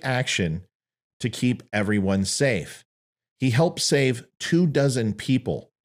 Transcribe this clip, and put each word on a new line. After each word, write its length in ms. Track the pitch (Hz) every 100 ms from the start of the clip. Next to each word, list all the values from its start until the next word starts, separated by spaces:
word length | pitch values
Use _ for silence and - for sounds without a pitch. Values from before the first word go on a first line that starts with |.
action 640 | 135 127 127 - 85 85 - _ _ _ _ -
to 100 | 120
keep 320 | - 123 107 -
everyone 520 | 104 101 104 95 98
safe. 600 | 95 - 139 101 - - _ _ _ _ _ -
He 120 | 131
helped 300 | 117 165 -
save 440 | - 143 131 120 - -
two 260 | - 170 175
dozen 460 | 139 139 123 110
people 580 | 98 - 131 110 71 - _